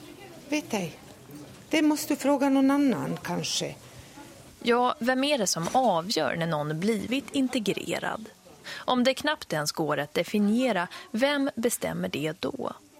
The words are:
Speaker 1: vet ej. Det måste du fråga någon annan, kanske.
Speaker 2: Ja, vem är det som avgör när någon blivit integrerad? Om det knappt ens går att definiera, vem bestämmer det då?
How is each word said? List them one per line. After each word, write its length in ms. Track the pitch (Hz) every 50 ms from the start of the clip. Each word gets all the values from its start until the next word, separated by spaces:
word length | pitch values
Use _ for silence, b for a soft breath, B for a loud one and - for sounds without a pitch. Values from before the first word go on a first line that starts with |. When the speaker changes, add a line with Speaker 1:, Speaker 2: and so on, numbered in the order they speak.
| - - - - - - - - - -
Speaker 1:
vet 260 | - - - - -
ej. 240 | 208 175 151 - - - - - - - - - - - - - - - -
Det 140 | - 320
måste 320 | 302 302 302 294 - - 294
du 60 | -
fråga 280 | - 269 285 254 277 277
någon 220 | 269 277 269 269
annan, 480 | 277 285 285 269 208 143 135 170 170 160
kanske. 520 | - - 175 175 156 - - - 165 71 - B B B B B B B B B B B B B B - - -
Speaker 2:
Ja, 320 | - 240 233 247 247 247 - -
vem 260 | 233 247 262 254 269
är 140 | 294 294 247
det 80 | 196
som 220 | 180 - 165 165 -
avgör 640 | - 254 262 226 180 160 165 196 - 156 151 120 -
när 100 | 170 165
någon 340 | 170 160 147 147 151 156 156
blivit 500 | 185 220 226 196 196 196 247 277 - -
integrerad? 960 | - 277 262 247 - 262 202 196 165 - - - - - - - - 220 220 - - - - - - - B B B
Om 300 | B B - 254 247 240
det 100 | 262 262
knappt 380 | - - 302 302 302 - -
ens 200 | 165 151 147 151
går 260 | - - 160 147 151 143
att 160 | 147 - -
definiera, 760 | 170 175 - - 208 208 202 220 247 262 247 208 180 175 - B B B B
vem 400 | B 214 269 285 294 277 277 285 -
bestämmer 540 | 226 226 240 - - - 160 165 175 180 185
det 320 | - 135 147 156 165 -
då? 320 | - - - - - - - - - - -